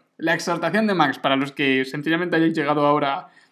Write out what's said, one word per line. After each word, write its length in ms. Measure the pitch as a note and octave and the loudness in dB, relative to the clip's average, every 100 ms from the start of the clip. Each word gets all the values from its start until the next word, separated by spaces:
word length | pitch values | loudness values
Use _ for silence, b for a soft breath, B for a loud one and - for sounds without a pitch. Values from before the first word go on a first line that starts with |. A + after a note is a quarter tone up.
| _ - | _ -6
La 180 | E3 E3 | -4 -2
exhortación 500 | F3 E3+ E3 G#3 A3 | -4 -4 -2 0 0
de 80 | |
Max, 240 | F3+ C#3+ - | 2 0 0
para 180 | C#3+ C3+ | 0 0
los 160 | C#3 | -2
que 320 | - C#3 C3 C3 | -2 0 2 0
sencillamente 500 | D3 D3+ E3+ F3+ E3 | -4 -2 -2 0 2
hayáis 180 | E3 | 2
llegado 320 | D#3+ C#3+ D3+ D3 | 0 0 2 4
ahora 440 | D3 C#3 D#3 - b b | 2 0 -4 -8 b b